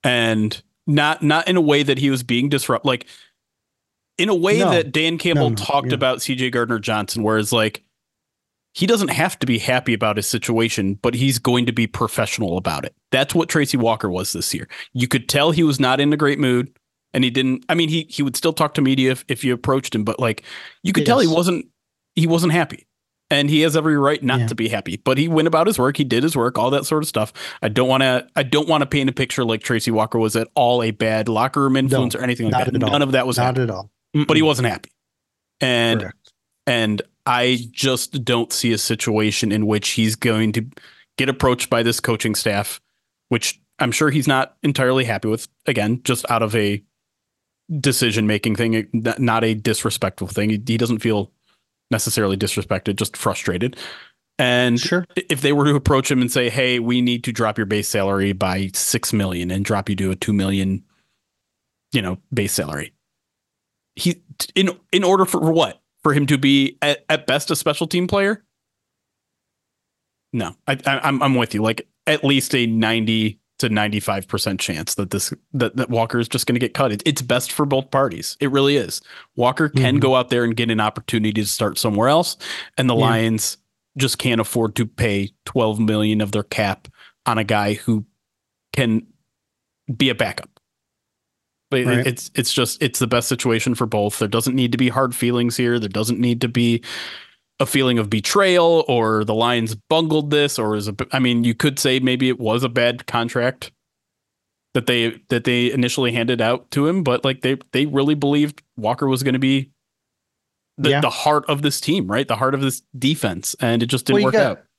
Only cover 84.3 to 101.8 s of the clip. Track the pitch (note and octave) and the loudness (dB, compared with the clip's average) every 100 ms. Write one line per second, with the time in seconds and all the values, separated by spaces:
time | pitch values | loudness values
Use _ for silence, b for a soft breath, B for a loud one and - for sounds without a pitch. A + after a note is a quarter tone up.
84.3 | A#2 A2 A#2+ A2+ G#2 A2 - A#2 G2+ G2 | 0 0 -2 -2 -2 -6 -2 -2 0 -4
85.3 | _ - B2+ A2 G#2+ A2 G#2+ G#2+ G#2+ G#2 | _ -4 0 0 0 0 2 0 0 0
86.3 | G#2 G2+ - G2+ F#2 - b b b - | -4 -4 -4 -2 -4 -10 b b b -2
87.3 | A2 G#2+ G#2+ G#2 G#2 - G#2+ - _ _ | -2 0 0 0 -2 -2 -4 -4 _ _
88.3 | _ _ _ _ - A#2+ A2 - _ _ | _ _ _ _ -2 0 0 -4 _ _
89.3 | _ _ _ _ _ - A#2+ C3+ A2+ G#2 | _ _ _ _ _ -12 -2 0 0 -4
90.3 | - - _ _ _ _ _ _ _ _ | -4 -16 _ _ _ _ _ _ _ _
91.3 | _ _ _ _ C3 B2+ B2+ B2 A#2+ - | _ _ _ _ 0 2 2 0 -4 -6
92.3 | - B2+ - A#2+ - C3+ - A#2+ A#2+ - | -4 -2 0 0 -2 -4 -2 0 0 0
93.3 | B2 B2+ A2+ C3 A#2 A2+ A2 G#2 - G#2+ | -2 0 0 0 -2 -2 0 -2 -2 -2
94.3 | A2+ B2 B2+ B2 B2 B2+ C3 B2+ A#2+ A#2+ | 0 0 0 0 2 0 0 -2 -2 -2
95.3 | A#2+ A#2+ A#2 B2 A#2+ G#2+ G#2 A2 A2 B2 | 0 -2 0 0 0 -2 -4 -2 0 0
96.3 | A#2+ A#2+ A#2 A#2 A#2 B B B B B | 0 0 0 2 0 B B B B B
97.3 | B _ _ C3 C#3 C3 A#2+ G#2 G#2+ - | B _ _ -2 2 2 0 0 -2 0
98.3 | G3+ F#3+ F3 E3+ E3 D3 A#2+ A2 G#2+ G#2+ | 2 4 4 4 4 4 2 2 0 0
99.3 | A2 A#2 A#2+ A2+ G#2+ _ D#3+ E3 D#3 D3 | 0 2 0 -2 -8 _ 0 2 0 0
100.3 | D3 C#3+ - G#2+ G#2+ G#2 G2+ B2+ C3+ B2+ | 0 0 -2 -2 -2 -4 -8 -4 0 2
101.3 | A#2+ A#2+ A#2 D3 C#3 | 2 0 0 -2 0